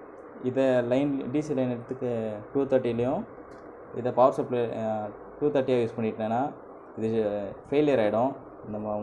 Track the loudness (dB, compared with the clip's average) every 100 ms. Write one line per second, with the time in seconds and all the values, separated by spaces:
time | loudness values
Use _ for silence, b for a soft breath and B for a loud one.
0 | -18 -18 -18 -6 -2 2 4 4 4 2
1 | 2 0 0 -2 0 0 0 -2 -6 -4
2 | -2 -2 -2 -6 -4 0 4 4 4 0
3 | 0 0 -4 -14 -18 -18 -18 -18 -12 -4
4 | 0 6 6 6 0 0 0 -2 -2 -2
5 | -4 -10 -14 -2 0 2 4 4 2 0
6 | -2 0 0 0 0 -6 -16 -18 -14 -4
7 | 0 2 2 0 -4 -8 0 4 4 6
8 | 4 4 0 -2 -14 -16 -10 -8 -4 -2